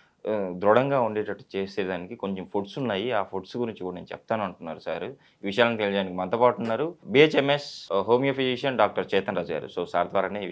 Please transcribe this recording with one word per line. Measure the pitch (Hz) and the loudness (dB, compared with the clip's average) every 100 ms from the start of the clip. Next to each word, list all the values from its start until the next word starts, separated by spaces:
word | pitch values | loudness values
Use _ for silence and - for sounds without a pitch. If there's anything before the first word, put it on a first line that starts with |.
| _ _ - | _ _ -4
ఆ, | 107 95 90 | -2 -2 0
దృఢంగా | 101 113 139 139 113 | 4 6 6 2 2
ఉండేటట్టు | 107 101 98 - 98 | 0 -4 -6 -6 -6
చేసేదానికి | 98 101 92 90 90 117 98 | -4 -4 -2 -4 -6 -8 -6
కొంచెం | 95 87 | -6 -4
ఫుడ్స్ | 104 98 - | -4 -4 -4
ఉన్నాయి. | 127 98 117 110 | -2 -2 0 -2
ఆ | 95 | -2
ఫుడ్స్ | 95 92 120 | -6 -8 -4
గురించి | 120 101 90 | -4 -4 -8
కూడా | 90 | -8
నేను | 90 | -10
చెప్తాను | 87 - 113 98 | -14 -4 -2 -2
అంటున్నారు | - 82 78 85 | -6 -12 -10 -6
సార్. | 82 98 139 _ _ | -6 -6 -10 _ _
ఈ | 98 | -4
విషయాలను | 101 117 113 | 2 2 4
తెలియజేయడానికి | 104 98 95 90 | 0 0 -2 -4
మనతో | 92 113 | -4 2
పాటు | 123 120 113 | 2 2 -2
ఉన్నారు | 113 160 - - 120 | -2 -2 -6 0 6
బిహెచ్ఎంఎస్, | 156 - 139 143 - - - 98 | 6 6 2 0 -2 -14 -2 -2
ఆ, | 98 | 4
హోమియో | 123 139 135 | 4 4 0
ఫిజిషియన్ | 131 123 135 120 | 0 0 -2 2
డాక్టర్ | 101 101 90 98 | 2 2 0 0
చేతన్ | 98 92 | 0 -2
రాజు | 85 78 | -2 -6
గారు. | - - | -6 -6
So, | 85 87 | -2 0
సార్ | 87 | 0
ద్వారానే | 98 92 101 | 0 0 -4
ఈ | 92 | -8